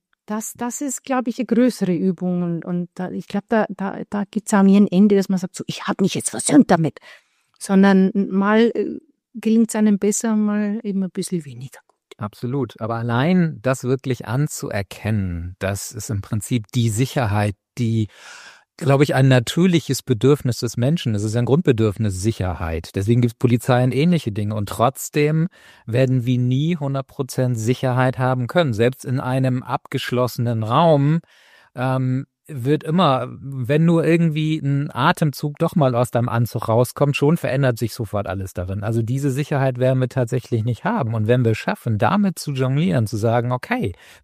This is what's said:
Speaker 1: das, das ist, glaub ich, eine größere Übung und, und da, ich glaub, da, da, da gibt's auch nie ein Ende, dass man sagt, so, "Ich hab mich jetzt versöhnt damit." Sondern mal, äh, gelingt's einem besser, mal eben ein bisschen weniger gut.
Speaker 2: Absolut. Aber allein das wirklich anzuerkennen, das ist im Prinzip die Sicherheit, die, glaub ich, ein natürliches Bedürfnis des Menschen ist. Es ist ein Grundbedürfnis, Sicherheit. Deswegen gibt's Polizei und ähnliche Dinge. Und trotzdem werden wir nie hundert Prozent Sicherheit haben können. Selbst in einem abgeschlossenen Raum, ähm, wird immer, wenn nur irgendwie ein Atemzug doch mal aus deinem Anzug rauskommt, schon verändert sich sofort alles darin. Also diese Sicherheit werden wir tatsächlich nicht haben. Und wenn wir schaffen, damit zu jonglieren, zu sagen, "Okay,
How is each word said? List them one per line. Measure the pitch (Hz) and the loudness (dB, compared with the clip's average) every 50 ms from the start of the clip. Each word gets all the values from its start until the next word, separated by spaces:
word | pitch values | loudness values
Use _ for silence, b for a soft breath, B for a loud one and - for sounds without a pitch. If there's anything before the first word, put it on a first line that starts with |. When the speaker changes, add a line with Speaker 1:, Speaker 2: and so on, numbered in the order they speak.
| _ _ _ _ _ | _ _ _ _ _
Speaker 1:
das, | - 214 220 214 - - | -10 -8 -8 -8 -10 -10
das | - 240 240 233 - | -8 -8 -8 -8 -6
ist, | 294 277 254 - - | -8 -8 -8 -8 -6
glaub | - 262 254 226 247 | -4 -4 -2 -2 -4
ich, | 220 - | -4 -6
eine | 233 | -2
größere | - 220 220 247 254 - - 196 185 180 | 0 2 4 4 2 2 0 -2 -2 0
Übung | 160 185 190 180 - 185 180 180 175 175 | 0 0 -2 -2 -2 -2 -2 -2 -2 -2
und, | 170 170 165 - | -2 -4 -6 -6
und | 185 175 175 175 170 _ | -6 -6 -6 -6 -8 _
da, | - 185 180 | -10 -10 -8
ich | 190 196 175 - | -8 -10 -10 -6
glaub, | - 202 - _ | -6 -6 -4 _
da, | 233 220 208 - | 0 0 0 -2
da, | 190 - 190 196 - - - - | -4 -6 -6 -6 -6 -8 -10 -8
da | - 208 202 - | -6 -6 -6 -6
gibt's | - 208 - - 220 | -6 -8 -4 0 2
auch | 196 196 | 4 6
nie | 196 190 | 6 6
ein | 202 208 - | 6 4 4
Ende, | 180 185 208 208 202 | 4 4 4 6 4
dass | 196 185 - | 2 2 0
man | 190 180 | -2 -4
sagt, | 180 180 - | -4 -6 -10
so, | - - - | -12 -10 -10
"Ich | - - - | -10 -8 -6
hab | - 196 - | -6 -2 0
mich | 202 180 - | 0 0 0
jetzt | 147 - - | -2 -6 -6
versöhnt | - 117 - - - 302 - - | -6 -6 -2 4 6 6 6 6
damit." | 185 165 160 139 - - B B B B B B _ _ _ _ _ _ | 4 2 2 0 -2 -6 B B B B B B _ _ _ _ _ _
Sondern | - - 196 196 196 196 196 190 190 190 - 196 196 - | -4 2 4 6 6 6 6 6 4 4 2 0 -2 0
mal, | 190 196 196 208 214 220 233 226 - | 0 0 2 2 4 4 4 4 2
äh, | - 202 - - - - _ _ _ _ _ _ | 0 -4 -4 -6 -10 -14 _ _ _ _ _ _
gelingt's | 226 - 220 220 226 233 - - | -4 0 2 4 4 4 2 2
einem | 220 214 214 208 190 | 2 2 2 2 2
besser, | - 208 208 - - 226 214 | 2 0 0 0 -2 0 0
mal | 214 214 208 208 208 208 202 202 226 - | 0 0 0 0 -2 -2 -2 -4 -6 -6
eben | 208 190 196 190 | -4 -4 -4 -4
ein | 180 | -4
bisschen | - 196 180 - 185 170 147 | -4 -6 -6 -4 -4 -6 -6
weniger | 139 123 120 131 127 - - _ | -8 -14 -14 -16 -16 -16 -20 _
gut. | _ _ _ _ _ - - | _ _ _ _ _ -12 -10
Speaker 2:
Absolut. | 104 104 - - - 120 127 143 127 110 - - | -10 -10 -8 -8 -8 -6 -4 -4 -4 -4 -6 -8
Aber | 110 107 117 | -6 -6 -4
allein | 117 117 120 117 120 135 170 185 185 170 160 139 113 - | -4 -2 -2 0 0 2 2 2 2 2 0 -2 -4 -2
das | 131 131 - - | -2 -2 -2 -2
wirklich | 123 131 127 - 135 123 - - | -2 -2 -2 -2 -4 -6 -4 -4
anzuerkennen, | - 113 135 147 151 - - - - - 101 98 - - - - 104 110 104 95 92 85 85 85 90 92 - | -6 -2 -2 -2 -4 -4 -8 -10 -6 -6 -6 -6 -6 -12 -8 -4 -2 -2 -2 -2 -2 -4 -6 -8 -10 -8 -6
das | 98 95 101 101 - - - | -4 -4 -4 -4 -8 -12 -12
ist | 110 - - | -12 -8 -6
im | 110 101 - | -6 -6 -6
Prinzip | - - 107 - - 127 120 104 - - | -4 -6 -6 -4 -2 -4 -4 -4 -4 -2
die | 127 117 117 | 0 0 0
Sicherheit, | 104 107 135 - - 147 123 101 104 107 104 104 98 - _ _ _ - | 0 -2 -2 -2 -2 -2 -2 0 0 0 0 0 -2 -6 _ _ _ -4
die, | 123 113 113 113 107 B B B B B B B B B B B B B _ - | -2 0 0 0 0 B B B B B B B B B B B B B _ -4
glaub | - 135 139 139 151 | 2 2 4 4 4
ich, | - 135 | 4 4
ein | 131 135 135 | 4 6 6
natürliches | 131 123 117 - - 170 175 190 170 160 - - 127 - - | 6 6 4 2 0 2 2 4 4 2 0 -2 -6 -6 -2
Bedürfnis | - 127 101 123 135 147 - - 131 113 - | -2 -2 2 4 4 4 4 2 -2 -4 -2
des | - 117 - | -4 -6 -2
Menschen | - 117 139 165 175 - 123 107 | -2 0 0 0 0 0 -2 -2
ist. | 101 104 | 0 -2
Es | 110 107 | -2 0
ist | |
ein | 120 120 | 0 2
Grundbedürfnis, | 113 131 165 - - 123 107 110 107 95 - 110 104 92 90 95 | 2 2 2 4 2 2 4 2 2 2 0 -2 -2 -2 0 -2
Sicherheit. | 113 113 - 95 92 87 - 87 82 82 80 82 - - | -2 -2 -2 -4 -4 -4 -4 -6 -4 -4 -6 -6 -6 -6
Deswegen | 98 98 107 120 123 | -4 0 2 4 4
gibt's | 120 120 - _ | 4 2 0 _
Polizei | - 120 120 120 - - 127 123 127 | 2 2 2 2 2 2 2 2 2
und | 131 110 | 2 2
ähnliche | 131 147 180 180 156 - 117 98 | 2 2 2 2 0 0 -4 -4
Dinge. | 107 104 104 110 | -4 -4 -4 -4
Und | 107 104 - | -4 -6 -6
trotzdem | - - 113 139 - - - - - 151 147 147 156 160 165 185 b b b b b b b | 0 2 2 2 2 -2 -10 -4 -2 0 0 2 2 0 0 -2 b b b b b b b
werden | 113 110 123 135 127 131 127 113 | -4 0 2 2 2 2 0 0
wir | 123 127 123 | 0 0 0
nie | 123 123 127 135 151 165 175 | 0 0 0 0 0 -2 -2
hundert | 147 143 139 139 135 135 | -4 -4 -4 -6 -6 -8
Prozent | - _ - 139 127 - - 127 127 123 113 | -8 _ -8 -8 -6 -2 -2 -2 -2 -2 -2
Sicherheit | 107 113 127 - - 131 123 131 127 131 127 127 | 0 -2 -2 0 0 0 0 2 0 0 0 0
haben | 131 127 131 127 123 | -2 0 0 -2 -2
können. | 117 - 180 170 139 110 | -2 0 0 0 0 2
Selbst | 101 117 123 - - - | 2 2 0 0 -2 -6
in | 127 127 135 | -4 -4 -4
einem | - 127 127 135 131 131 123 131 123 | -2 -2 -2 0 0 0 0 -2 -4
abgeschlossenen | 123 127 - - - - 131 - - 127 120 127 120 - - 120 117 117 113 110 | -6 -8 -8 -8 -8 -8 -8 -6 -2 0 0 0 0 -2 -4 -4 -2 -2 -2 -2
Raum, | 107 120 147 175 165 156 139 139 147 160 165 b b b b b b b b b b b | 0 2 4 4 4 4 4 4 2 0 0 b b b b b b b b b b b
ähm, | - 127 131 131 131 131 127 127 131 139 - _ _ _ - | -6 -4 -2 -2 -2 -2 -2 -2 -4 -6 -8 _ _ _ -14
wird | 156 131 117 131 151 147 - | -10 -6 -2 0 0 0 0
immer, | 165 156 190 185 147 131 123 123 127 120 - | 0 0 2 4 4 2 2 -2 -6 -10 -14
wenn | - 135 139 131 123 107 143 156 165 | -12 -12 -8 -8 -2 0 2 4 4
nur | 170 170 165 147 | 4 4 4 4
irgendwie | 156 170 170 170 165 147 156 156 156 156 156 | 4 4 4 2 2 0 0 -2 -2 -2 -2
ein | - 139 143 139 147 - - | -2 -2 0 0 -2 -4 -4
Atemzug | 117 131 165 175 - 165 147 135 - - 147 147 - | 0 0 0 2 2 0 -2 -2 -4 -6 -6 -2 -2
doch | 165 165 - | -2 0 2
mal | 180 139 131 120 | 2 2 4 4
aus | 120 123 - - | 2 0 0 0
deinem | 120 117 123 | 0 0 0
Anzug | 110 117 120 - - 117 - - | 0 0 -2 -2 -2 -6 -2 2
rauskommt, | 110 117 127 - - - 143 143 139 | 2 2 2 2 0 0 0 0 2
schon | - 143 147 170 | 2 2 2 2
verändert | - - - 127 139 139 127 120 | 2 0 -2 0 0 2 0 0
sich | - 120 110 - | 0 -4 -6 -4
sofort | - 117 98 - 101 101 - | -6 -8 -4 -4 -4 -4 -4
alles | 95 98 95 92 - | -6 -6 -8 -8 -6
darin. | 92 90 92 95 104 98 | -8 -6 -4 -6 -4 -4
Also | 113 113 117 117 | -2 -2 -2 -2
diese | 110 127 139 143 143 123 | -2 -4 -2 -2 -2 -2
Sicherheit | 139 147 - 160 135 135 135 127 123 | -2 -4 -2 0 0 0 0 0 0
werden | 127 127 131 131 | 0 2 2 2
wir | 127 123 | 0 -2
tatsächlich | - 135 123 113 135 127 - - 123 113 107 | -2 -2 -2 -2 -2 -4 -4 -2 -2 -2 0
nicht | 123 117 - - | -2 -4 -2 -2
haben. | 180 233 214 135 107 117 | -2 -2 0 -2 -2 -2
Und | 110 107 | -2 2
wenn | 107 123 127 123 | 2 2 4 4
wir | 113 110 | 2 0
schaffen, | - - - 208 - - 120 110 104 | 0 -2 -4 -6 -4 -4 -4 -2 0
damit | 120 - - 208 202 190 165 - | 2 2 2 2 2 0 -2 -4
zu | - 151 139 | -8 -6 -4
jonglieren, | 127 131 127 135 143 165 190 170 131 110 | -2 -2 0 0 0 0 2 2 0 0
zu | 104 - | 0 -2
sagen, | 104 107 117 113 123 117 123 | -2 0 0 0 0 0 -2
"Okay, | 127 123 - - 240 254 185 101 92 b b b b b | -4 -6 -4 -4 -4 -4 -2 -6 -6 b b b b b